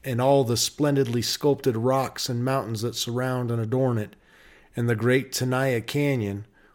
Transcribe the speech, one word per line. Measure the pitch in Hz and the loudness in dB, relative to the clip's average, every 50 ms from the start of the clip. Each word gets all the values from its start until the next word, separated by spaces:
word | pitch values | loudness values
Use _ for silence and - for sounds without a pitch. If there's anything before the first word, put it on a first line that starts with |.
| _ | _
and | 135 123 117 | -4 -2 0
all | 123 135 139 139 135 | 4 4 6 6 4
the | 113 120 117 | 4 2 0
splendidly | - - - - 147 147 143 139 135 117 120 120 | 0 -4 -2 0 0 2 4 2 2 2 0 -2
sculpted | 117 - - - - 147 139 135 - 135 113 113 | -2 -2 -4 0 2 0 0 2 2 0 0 2
rocks | 113 123 131 135 131 123 - - - - | 0 2 2 2 0 -2 -6 -8 -6 -4
and | 127 120 120 | -4 -2 0
mountains | 131 135 135 113 104 117 104 | 0 0 0 -2 -4 -6 -4
that | 110 120 113 | -4 -6 -4
surround | - - - 117 123 127 131 127 127 123 113 | -6 -6 -4 -2 -2 -2 -2 -2 -2 -2 -2
and | 117 117 | -2 -2
adorn | 113 110 120 127 135 131 120 113 | -2 -2 0 0 2 2 0 0
it, | 104 - - _ _ _ _ - - - - - _ _ _ | -2 -6 -10 _ _ _ _ -20 -20 -20 -20 -20 _ _ _
and | - 120 120 | -4 0 0
the | 117 | 0
great | 110 113 120 127 135 127 - | 2 2 2 2 2 0 -2
Tenaya | - - 131 127 127 127 135 135 127 117 113 | -4 -4 -2 0 0 0 0 0 0 -2 -2
Canyon, | - - 147 147 143 139 127 107 101 98 101 104 - _ _ _ _ | -2 -2 0 0 2 0 0 0 -2 -4 -6 -8 -12 _ _ _ _